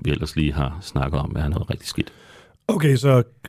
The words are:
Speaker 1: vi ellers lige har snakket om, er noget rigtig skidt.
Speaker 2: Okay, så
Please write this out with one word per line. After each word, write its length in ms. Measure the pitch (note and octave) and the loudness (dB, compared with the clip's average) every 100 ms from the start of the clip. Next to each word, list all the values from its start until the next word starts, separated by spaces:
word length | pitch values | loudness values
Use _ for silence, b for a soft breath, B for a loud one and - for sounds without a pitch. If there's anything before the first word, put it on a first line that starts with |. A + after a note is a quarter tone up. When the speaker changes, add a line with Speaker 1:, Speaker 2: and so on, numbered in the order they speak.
Speaker 1:
vi 60 | - | -2
ellers 260 | C#2+ D#2 - | -2 -2 0
lige 160 | D2 | 0
har 260 | C#2 C2+ D#2+ | 0 -4 -6
snakket 400 | - C#2 C2 C#2 | -6 -4 -2 -2
om, 160 | - - | -2 -2
er 100 | D2 | -2
noget 220 | E2+ - | -2 -4
rigtig 180 | - - | -6 -6
skidt. 240 | - - B B B B _ - | -6 -8 B B B B _ -4
Speaker 2:
Okay, 280 | G#3 D3+ C3 | 2 2 4
så 260 | C#3 B2+ - _ | 6 4 4 _